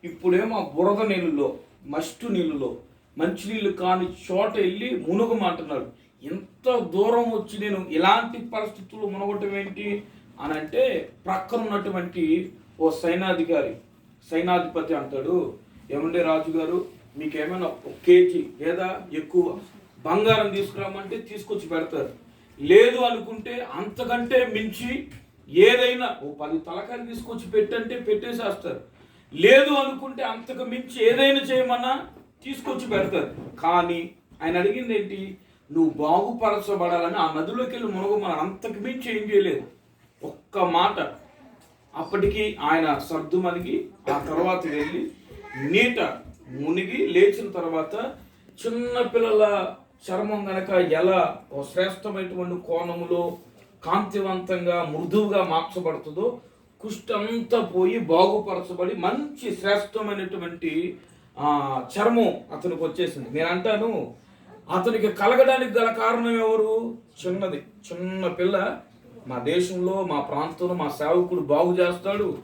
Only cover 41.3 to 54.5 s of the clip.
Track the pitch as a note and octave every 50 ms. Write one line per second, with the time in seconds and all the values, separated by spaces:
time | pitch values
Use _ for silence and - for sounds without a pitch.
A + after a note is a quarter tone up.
41.3 | - _ - - - _ _ _ _ _ _ _ - D#3+ D#3+ - G3 G3 F#3 G3+
42.3 | G#3 G#3+ G#3+ G#3 G#3 - - D3+ D#3+ E3 D#3+ D3+ C#3+ - - - E3 D3+ D3+ -
43.3 | - F#3 F#3 F3+ E3+ F3 F3 - - - - - - - - - - - - -
44.3 | D#3 E3 F3 F#3 F#3 F3 F3 D#3+ D3 D3 D3 D3+ F3 - A2 - - - - -
45.3 | - - - - - C3+ C3+ D3 E3+ G#3 A#3+ B3 A#3 - F3 - - - - -
46.3 | - - - - B2+ C3 C#3+ D#3 E3+ F#3 F3+ - - - - - E3+ F3+ G3 G3+
47.3 | G3 - A3+ G3 F3+ F3+ E3+ E3 E3 D#3+ D#3 - - A3 A#3+ C4+ - - - -
48.3 | _ _ _ - _ - - A#3 A3+ A#3 A#3+ A#3+ A#3+ B3 A#3+ - - A3+ A3+ A3+
49.3 | G#3+ G#3+ G#3+ G#3+ G3+ G3 F3+ - - - - _ _ _ - - F#3 F#3 G#3 G#3
50.3 | G#3+ G#3 G3+ G3 F#3+ F#3 F#3 F#3+ G3 F3+ F3 D3+ D3+ D#3+ F3 F#3+ F#3+ F3+ E3 D3+
51.3 | - - - - - C#3 C#3+ - - F3+ F#3 F#3+ - - - G#3+ G3 F#3+ F#3 F3+
52.3 | F3+ F3+ F3+ F3 F3 F3+ - - E3+ E3 F3 F3 E3+ F3 E3+ - F3+ F3 E3+ E3+
53.3 | - - - - _ - - _ _ _ - D#3+ F3 G#3 G#3 F#3+ - G#3 F#3+ F#3+
54.3 | F#3+ F#3 F3+ F3+